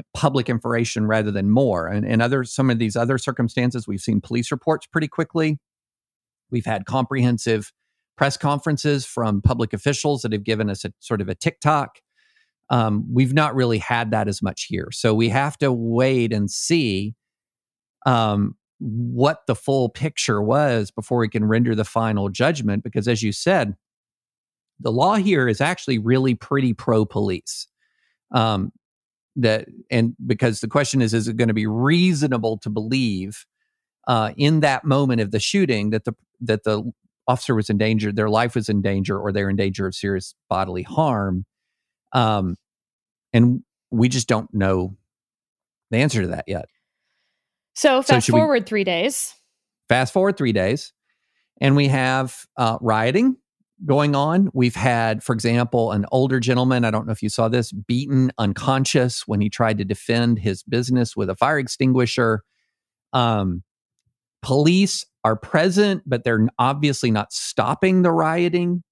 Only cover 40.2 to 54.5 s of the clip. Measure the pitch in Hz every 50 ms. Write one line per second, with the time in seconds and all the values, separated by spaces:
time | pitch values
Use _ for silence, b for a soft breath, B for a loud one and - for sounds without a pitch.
40.2 | - - - _ _ - 90 92 95 92 90 90 87 - - 156 160 147 120 104
41.2 | 101 95 92 92 101 - _ _ _ _ _ _ _ _ _ _ _ _ - 127
42.2 | 117 110 107 101 92 90 85 - _ _ _ _ _ _ _ _ _ _ _ _
43.2 | _ _ - 117 120 123 123 - - _ _ _ _ - 123 110 117 127 131 131
44.2 | 113 - 120 107 113 - - 104 98 95 95 92 92 92 95 - _ _ _ _
45.2 | _ _ _ _ _ _ _ _ _ _ _ _ _ - 110 117 143 156 120 110
46.2 | 92 87 85 - - - 101 78 - - _ _ _ _ _ _ _ _ _ _
47.2 | _ _ _ _ _ _ _ _ _ _ - - - 294 262 262 269 - 262 240
48.2 | - - 226 311 320 302 277 233 185 - 220 208 196 185 175 165 196 285 277 -
49.2 | - - - _ _ _ _ _ _ _ _ _ _ - 120 127 131 - - 190
50.2 | 190 202 196 - 139 120 107 101 92 98 127 147 - - _ _ _ _ _ _
51.2 | _ _ _ _ _ _ _ - - 139 139 143 143 135 135 131 127 131 131 135
52.2 | 131 123 - - - _ _ 131 120 113 113 - 120 113 107 110 113 123 143 202
53.2 | 247 269 254 - _ _ _ _ _ _ _ - 185 147 135 147 147 147 143 139
54.2 | 143 156 170 185 202 175